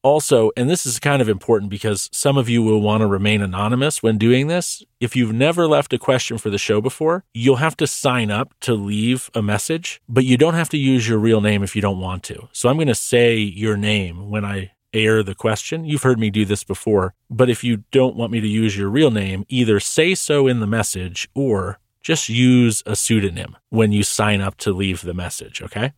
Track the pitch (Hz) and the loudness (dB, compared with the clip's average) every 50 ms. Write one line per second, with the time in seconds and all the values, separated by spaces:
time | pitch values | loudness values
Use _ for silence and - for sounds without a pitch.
0 | - 135 147 156 - - 143 117 110 107 - 123 123 139 175 - - 131 113 - | 4 4 2 2 2 4 4 4 4 4 2 0 0 0 0 0 -2 -6 -6 -2
1 | - 147 143 135 123 107 104 95 - - 117 104 101 98 101 98 - 110 101 95 | 0 0 2 2 2 0 0 -2 2 0 2 2 2 -4 -8 -4 -4 -4 -4 -4
2 | - - - - - 143 139 139 123 117 120 117 113 110 107 107 104 104 107 110 | -6 -8 -8 -2 0 2 2 2 0 2 2 2 4 4 2 4 4 2 2 2
3 | 110 101 98 95 101 104 107 104 101 95 90 95 104 110 123 123 139 156 - - | 2 2 2 0 2 2 2 2 0 -2 -4 -4 -2 -2 0 0 0 -2 -2 0
4 | - 113 110 104 110 117 123 127 139 151 170 180 170 - - - - _ _ _ | 0 0 0 2 2 2 2 2 2 0 -2 -4 -4 -6 -10 -12 -16 _ _ _
5 | 123 113 - 127 120 107 110 117 135 156 170 175 170 156 151 143 139 - - 113 | -8 -4 0 -2 -2 0 0 0 0 2 2 2 2 4 2 2 2 0 -4 -2
6 | - - 127 123 - - 117 110 - 110 101 98 - - 104 107 107 131 - - | 0 0 0 0 0 -4 -8 -6 -4 -4 -4 -4 -2 0 0 0 0 -2 -4 -2
7 | 156 156 170 190 _ _ _ 117 117 135 131 123 151 160 147 - 160 135 - - | -2 -2 -2 -2 _ _ _ 0 2 2 4 4 2 -2 0 -2 -4 -4 -4 -2
8 | - 143 127 123 113 104 101 - - - _ _ - - 117 107 101 101 104 107 | -2 0 0 0 0 -2 -2 -2 -4 -6 _ _ -2 -2 -2 -2 -2 -4 -2 -2
9 | 110 120 131 127 - - - 117 104 104 104 107 - - 160 165 175 - - - | 0 0 -2 -2 -4 -6 -4 -4 -2 0 0 -2 -2 -4 -6 -6 -6 -10 -14 -14
10 | _ - 120 135 131 120 123 120 151 165 165 165 165 - - 151 135 135 131 123 | _ -2 0 0 4 4 4 4 4 2 2 0 -2 -2 -2 0 2 2 2 2
11 | 113 113 113 107 104 117 113 107 101 107 104 101 101 95 - 107 98 98 98 92 | 2 0 0 2 4 4 4 4 4 2 2 0 -2 -2 -2 -2 -2 0 -2 -2
12 | 92 90 92 92 - - - - 120 - _ - - 123 139 160 160 139 110 - | -6 -8 -8 -8 -10 -12 -14 -16 -16 -16 _ 0 0 2 2 2 2 0 0 -2
13 | - - - 120 120 120 117 110 107 101 87 98 107 110 107 101 104 107 107 104 | -2 0 2 4 4 4 2 0 -2 -4 -4 -4 -2 -2 -2 0 0 0 0 0
14 | 95 87 85 87 98 101 104 107 101 101 101 98 95 92 _ _ _ _ - 110 | -2 -4 -8 -12 -10 -6 -6 -6 -4 -4 -6 -8 -10 -12 _ _ _ _ -4 0
15 | 110 110 110 110 104 95 92 - - 110 107 - - - 160 165 165 151 147 139 | 2 2 2 2 0 -2 -8 -4 -2 -2 -2 -2 -4 -8 -8 -8 -4 -4 -4 0
16 | - 131 123 110 110 104 98 107 104 95 101 95 - - 95 - - 117 107 98 | 2 2 2 2 0 -2 0 0 0 0 -2 -4 -4 -8 -10 -6 -2 0 2 2
17 | 92 95 _ _ _ _ 127 110 127 123 117 - - 120 117 104 110 _ - 135 | 0 -2 _ _ _ _ 0 0 2 2 2 -2 -2 -2 -2 -2 -4 _ 2 2
18 | 131 127 - 107 117 107 117 113 107 107 104 110 110 110 95 101 101 98 107 143 | 2 2 0 -4 -6 -4 -2 -2 -2 0 0 0 0 0 0 -2 -4 -2 2 2
19 | 160 135 110 104 98 95 95 95 104 _ 131 127 123 110 107 101 - - - - | 2 2 2 0 -2 -2 -4 -6 -6 _ 0 0 2 4 2 2 2 0 0 0
20 | 160 180 190 - - - 147 143 135 131 123 120 110 104 113 113 104 - - 95 | 2 2 0 -2 -2 0 2 2 2 2 2 0 -2 -2 -2 -2 -2 -4 -6 -8
21 | 90 92 90 - - _ _ 139 139 131 107 95 92 98 101 _ _ _ _ _ | -10 -10 -10 -10 -12 _ _ -4 -2 0 0 -2 -2 -6 -10 _ _ _ _ _
22 | - - 165 156 - - 113 120 127 127 127 123 120 117 110 - - - 104 - | -4 -4 -2 -2 -2 -4 0 2 4 6 6 6 4 4 2 -2 -6 -6 -4 -4
23 | - - 113 110 98 98 85 92 - - - _ _ _ - 113 113 107 104 104 | 0 0 0 0 0 -2 -4 -8 -12 -12 -16 _ _ _ 0 2 2 4 4 2
24 | 101 - - - 107 107 104 98 98 98 - _ - 107 95 92 98 95 92 82 | 0 0 0 0 0 0 0 0 -2 -4 -6 _ -4 -4 -2 -2 -2 -4 -4 -6
25 | - 87 87 90 87 85 - - - - - - - - - 107 113 143 - | -8 -8 -8 -8 -8 -8 -10 -12 -14 -14 -14 -14 -14 -10 -6 -6 -6 -6 -6